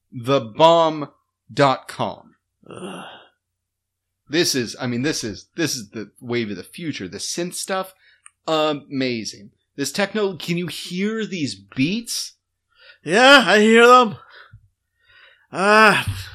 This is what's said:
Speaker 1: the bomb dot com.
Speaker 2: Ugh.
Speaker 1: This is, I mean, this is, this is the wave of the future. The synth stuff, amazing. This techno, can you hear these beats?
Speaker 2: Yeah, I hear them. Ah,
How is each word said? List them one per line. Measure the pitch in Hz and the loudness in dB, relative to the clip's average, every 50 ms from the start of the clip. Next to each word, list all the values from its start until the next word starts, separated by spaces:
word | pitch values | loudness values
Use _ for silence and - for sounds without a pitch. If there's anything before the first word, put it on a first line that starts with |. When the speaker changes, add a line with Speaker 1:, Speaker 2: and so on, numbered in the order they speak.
| _ _ | _ _
Speaker 1:
the | - 131 117 123 139 135 | -16 -10 -4 -2 0 0
bomb | 117 113 104 127 156 165 170 170 165 160 156 156 143 135 _ _ _ _ _ _ _ _ | -2 -4 2 4 6 6 8 6 4 2 0 -4 -8 -12 _ _ _ _ _ _ _ _
dot | 117 123 143 135 131 - - - | -2 2 2 2 2 0 -6 -12
com. | - - 120 98 - 92 - _ _ _ _ _ _ _ _ - | -8 -6 -6 -6 -6 -10 -16 _ _ _ _ _ _ _ _ -20
Speaker 2:
Ugh. | - - - 196 190 180 - - - - - _ _ _ _ _ _ _ _ _ _ _ _ _ _ _ _ _ _ _ _ - | -18 -16 -16 -14 -16 -16 -18 -18 -20 -20 -20 _ _ _ _ _ _ _ _ _ _ _ _ _ _ _ _ _ _ _ _ -4
Speaker 1:
This | 139 165 175 170 - | -2 -2 0 0 -2
is, | 135 120 101 - - | -2 -4 -6 -8 -8
I | 131 | -8
mean, | 123 120 117 | -6 -4 -4
this | 127 151 151 - - | -4 -4 -4 -4 -8
is, | 113 95 - - _ _ | -10 -10 -12 -16 _ _
this | - 165 135 - | -6 -4 -4 -4
is | 135 104 98 | -8 -12 -14
the | - 117 101 - _ _ | -14 -14 -14 -14 _ _
wave | 131 117 120 120 117 101 | -10 -6 -6 -6 -4 -6
of | 101 104 | -8 -12
the | 110 | -14
future. | - - - 175 156 135 - 101 90 | -16 -16 -12 -10 -10 -10 -10 -12 -12
The | 98 98 | -12 -12
synth | - - - - 175 180 175 | -10 -10 -8 -8 -8 -8 -8
stuff, | - - - 196 190 190 185 - _ _ _ _ _ _ _ _ _ _ - | -10 -8 -8 -6 -8 -8 -10 -14 _ _ _ _ _ _ _ _ _ _ -4
amazing. | 160 156 151 156 151 139 - - 139 131 131 127 123 113 104 - - 98 101 107 _ _ _ _ _ | -2 0 0 -2 -2 -4 -8 -10 -6 -6 -4 -4 -4 -6 -8 -10 -14 -16 -20 -20 _ _ _ _ _
This | - 139 139 | -10 -8 -6
techno, | - - 202 196 - 214 208 196 185 | -4 -4 -4 -4 -2 -4 -4 -4 -4
can | 143 - - 175 170 | -8 -8 -6 -6 -6
you | 180 160 | -6 -6
hear | - - - - 175 180 196 214 220 220 214 | -10 -12 -12 -10 -6 -6 -4 -4 -4 -6 -8
these | 175 185 175 147 117 104 | -8 -6 -6 -6 -6 -8
beats? | 98 98 _ - - 131 160 196 233 226 - - - - - - _ _ _ _ _ _ _ _ _ _ - _ _ _ | -12 -16 _ -6 -4 -2 -2 -2 -6 -8 -8 -10 -10 -10 -12 -16 _ _ _ _ _ _ _ _ _ _ -20 _ _ _
Speaker 2:
Yeah, | 139 170 220 254 269 285 277 233 170 | -2 2 4 6 8 8 6 6 4
I | 190 214 | 4 4
hear | 208 220 226 233 233 240 | 6 6 6 8 8 8
them. | 247 254 247 214 147 - - _ - - - _ - - _ _ _ _ _ _ _ _ _ _ _ _ _ _ _ _ _ _ | 8 6 6 2 -2 -8 -16 _ -20 -20 -20 _ -20 -20 _ _ _ _ _ _ _ _ _ _ _ _ _ _ _ _ _ _
Ah, | - 151 185 208 208 214 220 214 185 131 - - - - - - - | -6 -2 2 4 4 6 6 6 4 2 0 -4 -6 -8 -10 -14 -18